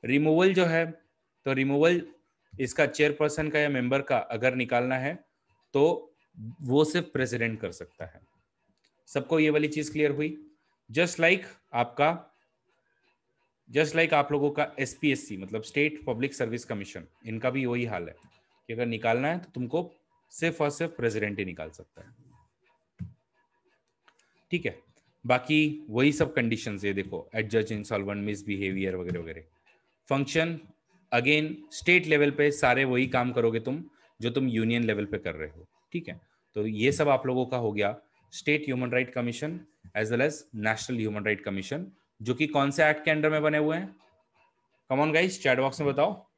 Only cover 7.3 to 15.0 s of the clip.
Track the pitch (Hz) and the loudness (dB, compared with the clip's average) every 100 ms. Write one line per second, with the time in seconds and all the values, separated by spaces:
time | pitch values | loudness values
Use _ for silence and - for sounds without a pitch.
7.3 | 120 113 110 95 - 82 _ 78 - _ | -2 -4 -4 -8 -10 -18 _ -16 -16 _
8.3 | _ _ _ _ _ _ _ _ 139 131 | _ _ _ _ _ _ _ _ -6 0
9.3 | 160 156 151 151 151 147 151 151 139 151 | 4 4 4 2 -2 -6 0 0 2 -4
10.3 | 151 - _ _ _ _ 117 175 175 165 | -6 -16 _ _ _ _ 0 0 2 2
11.3 | 190 - - _ 123 123 - 147 170 - | 2 -2 -20 _ -2 -2 2 2 2 -8
12.3 | _ _ _ _ _ _ _ _ _ _ | _ _ _ _ _ _ _ _ _ _
13.3 | _ _ _ _ 120 151 160 165 156 143 | _ _ _ _ 0 2 2 4 4 4
14.3 | 147 143 143 147 - 131 - | 2 0 0 -4 -2 -6 -2